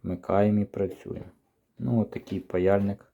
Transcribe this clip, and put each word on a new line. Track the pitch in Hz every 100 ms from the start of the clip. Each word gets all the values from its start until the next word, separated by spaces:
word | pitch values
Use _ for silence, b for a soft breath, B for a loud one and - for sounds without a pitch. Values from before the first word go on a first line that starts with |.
вмикаємо | 92 90 - 95 104 104
і |
працюємо. | 101 - 98 - - - 90 _ _ _ _ _
Ну, | 127 120
отакий | 107 - - 95
паяльник. | - 90 92 101 101 101 -